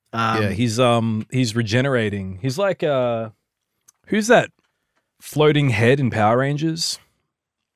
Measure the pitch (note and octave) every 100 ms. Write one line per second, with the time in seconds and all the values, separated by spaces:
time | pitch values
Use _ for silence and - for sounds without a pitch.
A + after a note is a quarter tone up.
0 | _ A2+ A2+ A2 G#2 F2+ B2 A2 B2+ A#2+
1 | A2+ A2 A2 B2+ B2+ A2 A2+ A#2+ C#3 B2+
2 | G#2+ G2+ F#2+ F#2+ C3 C3 G3+ - D#3+ C3+
3 | B2 A#2 A2 - _ _ _ _ _ _
4 | _ G#3 G#3+ A3 A2 _ _ _ _ _
5 | _ _ - C#3+ D3+ D3 C#3+ G#2 A#2 C#3
6 | B2+ G#2 G#2+ A#2+ C#3 C#3+ D#3+ D#3+ - -
7 | _ _ _ _ _ _ _